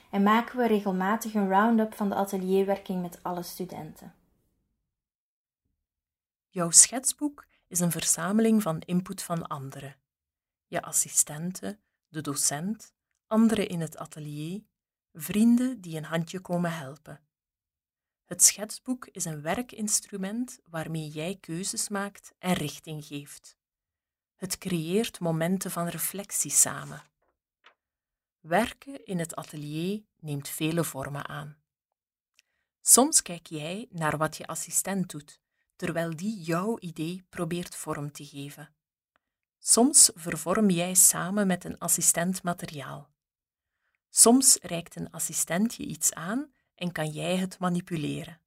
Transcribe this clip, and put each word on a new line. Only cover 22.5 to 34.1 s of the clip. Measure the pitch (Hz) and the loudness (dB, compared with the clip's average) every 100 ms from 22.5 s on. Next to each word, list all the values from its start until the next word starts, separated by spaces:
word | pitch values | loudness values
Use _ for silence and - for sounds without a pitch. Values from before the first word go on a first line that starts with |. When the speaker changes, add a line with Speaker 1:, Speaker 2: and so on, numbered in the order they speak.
Speaker 2:
richting | 175 151 - 165 156 | 0 -2 -8 -12 -12
geeft. | 147 143 143 - - _ _ _ _ _ _ _ _ - | -10 -12 -12 -18 -20 _ _ _ _ _ _ _ _ -12
Het | 190 - | -8 -6
creëert | 190 175 160 196 233 - | -4 -2 0 0 0 -2
momenten | 170 160 165 190 185 | -2 0 0 -2 -4
van | 170 170 | -4 -4
reflectie | 165 - 190 202 - 147 | -4 -6 -6 -6 -4 0
samen. | - - 139 143 147 - _ _ _ _ _ - _ _ _ _ _ _ _ | 4 4 0 -10 -16 -18 _ _ _ _ _ -20 _ _ _ _ _ _ _
Werken | 160 180 247 - 277 277 | 0 2 2 -4 -16 -14
in | - 180 | -6 -4
het | 165 - | -4 -8
atelier | - 151 147 156 180 214 - _ | -12 -10 -6 -4 -2 -4 -8 _
neemt | 151 143 - | -8 -6 -6
vele | - 160 170 | -4 0 0
vormen | 151 135 139 143 - | -2 -4 -8 -8 -8
aan. | 147 151 - _ _ _ _ _ _ _ _ _ _ _ _ | -10 -12 -16 _ _ _ _ _ _ _ _ _ _ _ _
Soms | - - 247 - | 6 8 8 4
kijk | - 170 - | 0 -10 -10
jij | 156 156 196 247 | -8 -6 -8 -10
naar | 170 156 | -4 -2